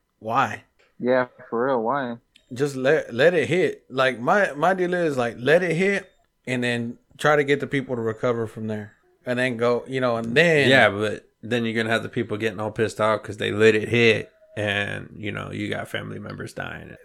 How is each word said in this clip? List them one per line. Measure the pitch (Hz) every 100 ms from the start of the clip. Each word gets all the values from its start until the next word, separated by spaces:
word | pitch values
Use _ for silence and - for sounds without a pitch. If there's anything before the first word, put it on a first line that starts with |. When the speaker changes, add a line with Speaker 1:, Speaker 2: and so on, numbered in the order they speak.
| _ _
Speaker 1:
why? | 107 123 113 107 - _ _ -
Speaker 2:
Yeah, | 120 127 123 - -
for | 117 131
real, | 127
why? | 113 139 123 117 _ _ -
Speaker 1:
Just | 120 143 131
let, | 131 151 -
let | 117 160
it | 175 113
hit. | 175 156 - -
Like, | 127 131 113
my, | 131 202 180
my | 139 170
deal | 190 175
is, | 180 165 131
like, | 117 113
let | 127 170
it | 180 160
hit, | 190 196 - _ _ _ -
and | 127
then | 123 120 117 - _ -
try | 147 151
to |
get | 135 143
the | 131
people | 143 131 120
to |
recover | 113 110 127 117 107
from | 113 110
there, | 107 104 _ _ _ 127
and | 123
then | 127 113
go, | 120 120 -
you | 131
know, | 127 117
and | 117 135
then | 170 151 135
Speaker 3:
Yeah, | 135 107
but | 101 107 95 - _
then | 107 120 113
you're | 113
gonna | 110
have | 110
the | 107
people | 123 117 107
getting | 110 98
all | 107
pissed | 113 107 -
off | 107 104
'cause | - 104
they | 104
let | 101 110 107
it | 104
hit, | 117 117 107 - _ - 107
and, | 104 101 101 101 - -
you | 104
know, | 101 98
you | 101 104
got | 101 -
family | 107 107 104
members | 104 104 -
dying. | - - - - -